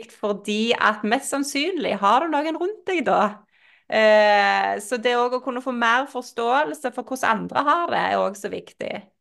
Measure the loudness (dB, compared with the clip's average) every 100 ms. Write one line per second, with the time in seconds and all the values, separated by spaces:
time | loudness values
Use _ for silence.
0 | -6 -8 -4 -4 -4 -2 0 2 0 0
1 | 0 -2 -2 -4 -2 -2 -2 -2 -2 0
2 | 2 2 2 -2 -2 -4 -6 -6 -4 -2
3 | 0 2 2 -2 _ _ _ _ -4 2
4 | 6 6 6 4 4 2 0 -2 -4 -2
5 | 0 2 0 -2 -6 -6 -6 -2 2 2
6 | 0 -8 -10 -4 0 0 0 -4 -8 -8
7 | -8 -2 0 0 -2 -2 2 2 0 0
8 | 2 2 0 -4 -8 -8 -10 -12 -10 -10
9 | -14 _